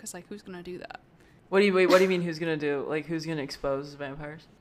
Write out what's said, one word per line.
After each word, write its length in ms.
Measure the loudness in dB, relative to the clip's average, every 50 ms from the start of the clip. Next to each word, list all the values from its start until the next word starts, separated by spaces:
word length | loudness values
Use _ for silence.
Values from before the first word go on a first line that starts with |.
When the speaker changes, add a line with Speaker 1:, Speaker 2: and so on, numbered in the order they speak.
Speaker 1:
'cause, 140 | -16 -16 -16
like, 120 | -16 -14 -14
who's 140 | -16 -16
gonna 200 | -14 -16 -16 -14
do 160 | -12 -12 -12 -12
that?" 220 | -12 -14 -16 -16 _ _ _ _ _ _ _ _ _ 2
Speaker 2:
What 100 | 4 6
do 60 | 6
you, 60 | 6 6
wait, 120 | 6 6 8
what 100 | 8 6
do 60 | 6
you 40 | 6
mean, 140 | 2 0
who's 160 | -2 -4 -6 -4
gonna 180 | -4 -4 -4
do, 300 | -2 -2 -2 -2 -4 -4 -4
like, 180 | -4 -6 -4
who's 200 | -4 -6 -6 -6
gonna 160 | -6 -6 -6
expose 500 | -6 -8 -10 -6 -4 -4 -4 -4 -6 -10 -12
vampires? 520 | -12 -12 -10 -10 -12 -12 -14 -14 -16 _ _ _ _